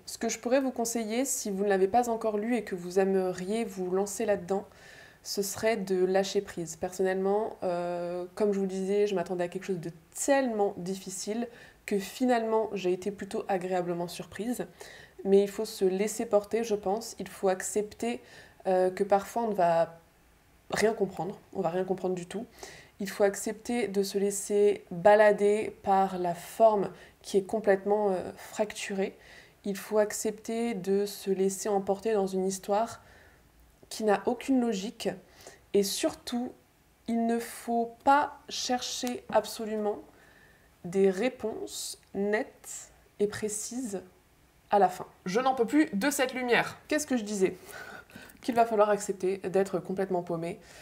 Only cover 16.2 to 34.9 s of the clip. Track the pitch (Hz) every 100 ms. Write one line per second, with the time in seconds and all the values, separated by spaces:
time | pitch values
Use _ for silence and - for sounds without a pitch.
16.2 | 233 208 208 220 226 202 190 220 - -
17.2 | - - 196 185 - 208 208 - 233 240
18.2 | - - - - 190 185 185 185 196 196
19.2 | 196 233 226 196 170 165 165 - _ _
20.2 | _ _ _ _ - 185 214 220 196 -
21.2 | 170 202 - - 165 180 190 185 185 180
22.2 | 175 196 240 - - - - - 196 -
23.2 | 202 196 226 214 - 240 - 196 196 202
24.2 | 202 196 - 202 208 196 - 175 208 208
25.2 | 208 196 202 214 220 - 208 190 190 185
26.2 | 175 170 - - 226 214 175 - - _
27.2 | - 196 190 220 208 196 202 214 208 180
28.2 | 190 - - - 214 - - 190 202 -
29.2 | - - - _ 202 196 - 214 208 -
30.2 | 220 214 - 226 233 202 185 196 202 -
31.2 | 202 190 196 196 220 196 196 196 226 214
32.2 | 190 190 190 190 - 202 233 - - -
33.2 | - _ _ _ _ _ - - 214 196
34.2 | - 240 - 262 240 202 196